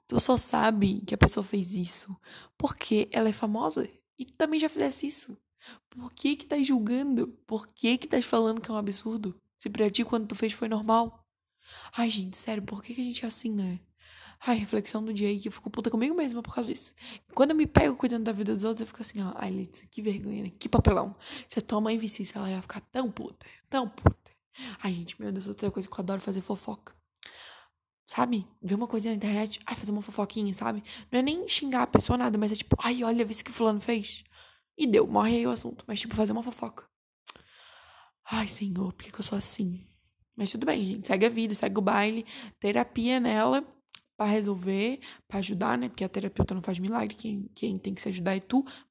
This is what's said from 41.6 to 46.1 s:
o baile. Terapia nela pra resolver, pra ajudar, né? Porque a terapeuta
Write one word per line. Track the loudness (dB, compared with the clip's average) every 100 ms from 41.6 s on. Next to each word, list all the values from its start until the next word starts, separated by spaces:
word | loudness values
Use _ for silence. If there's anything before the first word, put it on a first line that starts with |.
| 0 2
o |
baile. | 4 4 2 0 -6 -14 -16 -4
Terapia | 0 2 2 0 2 2
nela | 2 4 4 2 0 -14 _ -20 _ -2
pra | 2
resolver, | 4 2 -2 0 0 0 -2 -10 -20 _
pra | -4
ajudar, | -2 0 0 0
né? | -2
Porque | -4
a |
terapeuta | -4